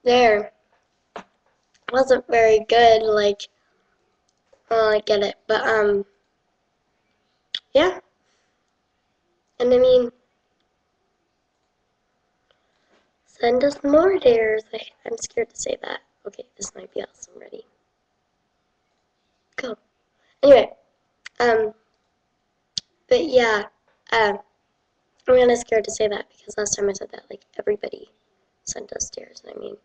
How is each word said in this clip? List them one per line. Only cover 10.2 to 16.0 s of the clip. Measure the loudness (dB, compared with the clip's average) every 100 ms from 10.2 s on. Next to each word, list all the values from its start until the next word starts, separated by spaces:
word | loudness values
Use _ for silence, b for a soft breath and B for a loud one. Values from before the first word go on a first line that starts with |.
| _ _ _ _ _ _ _ _ _ _ _ _ _ _ _ _ _ _ _ _ _ _ _ _ _ _ _ _ _ _ _
send | _ 0 2
us | 0 -2
more | 2 4 4 2
dares. | 2 2 0 -4 -8
I, | -16 -16 _ -14
I'm | -12
scared | -8 -8 -8
to | -10
say | -10 -10
that. | -10 -14